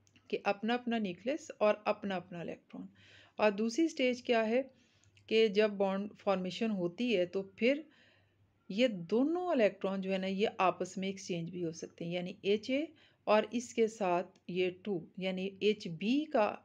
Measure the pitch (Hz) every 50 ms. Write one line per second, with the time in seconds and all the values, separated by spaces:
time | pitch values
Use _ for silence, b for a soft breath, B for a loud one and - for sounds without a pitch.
0 | _ _ _ _ _ - - - - 202 196 202 - 220 240 247 247 233 233 226
1 | 214 190 170 - - 240 294 330 - - - - 208 208 208 208 - 208 208 -
2 | - 202 190 180 175 - 175 170 160 - - - _ _ - 185 190 190 - B
3 | B B B B B B B B 208 214 202 196 220 226 226 - 330 311 - -
4 | 262 254 247 247 - - 240 226 226 214 233 254 269 269 - b b b b b
5 | b b b b b - 220 220 220 220 185 208 214 208 202 196 196 190 190 196
6 | 202 208 - - - 208 196 185 180 185 175 - 226 226 208 190 175 175 175 -
7 | 240 247 220 180 175 175 - 196 196 196 - - 220 247 285 302 320 - b b
8 | b b b b b b b b b _ _ _ _ - 185 208 254 254 208 180
9 | 170 165 208 233 269 302 330 359 359 359 330 262 214 190 190 - - 190 196 190
10 | 185 185 190 190 190 190 196 190 208 - - - 190 175 170 - 185 180 - 190
11 | 185 196 196 190 - - 180 170 165 165 185 180 175 160 165 170 185 - - -
12 | 175 170 175 180 175 180 - - - 190 208 214 220 - 262 277 320 320 - b
13 | b b b b b - 208 214 214 - - 247 240 - - 233 226 214 220 -
14 | 208 180 175 175 190 185 - _ _ - 175 185 185 185 180 - - 214 196 165
15 | - - - 185 185 190 185 185 185 196 196 190 190 208 208 208 - 180 170 156
16 | 190 214 254 294 302 302 - 233 208 - - - -